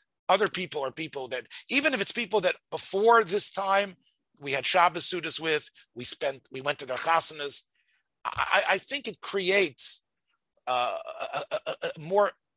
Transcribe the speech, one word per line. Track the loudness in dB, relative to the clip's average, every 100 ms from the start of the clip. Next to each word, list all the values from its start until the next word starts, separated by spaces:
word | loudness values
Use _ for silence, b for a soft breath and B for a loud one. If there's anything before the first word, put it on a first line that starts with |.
| _ _ 2
Other | 2 2
people | -2 -6 -6
are | -6
people | -8 -10 -8 -8
that, | -8 -10 B B
even | 0 2
if | 0
it's | 0
people | -2 -2 0
that | 0 -2 _
before | -10 -4 2 6 6
this | 6 2 2
time | 0 2 2 2 -6 _ _ _ -14
we | -4
had | -2
Shabbos | 2 4 4 4 0
Sudas | 0 0 0
with, | 2 0 -2 -18 b
we | -4
spent, | -2 0 -2 -4 -10
we | -6
went | -4 -4
to | -6
their | -4
chasanas, | 2 2 2 0 -4 -4 -6 _ _ _ _ _
I, | -6 -4 0 0 2
I, |
I | -2
think | -2 -6 -6
it | -10
creates, | -6 -2 2 4 2 0 -2 -4 _ _ _ _ _ _ -4
uh, | -2 -2 -4 -10 -10 -8
a, | -8 -6
a, | -6 -6
a, | -6 -8 -8
a |
more, | -2 2 2 -2 _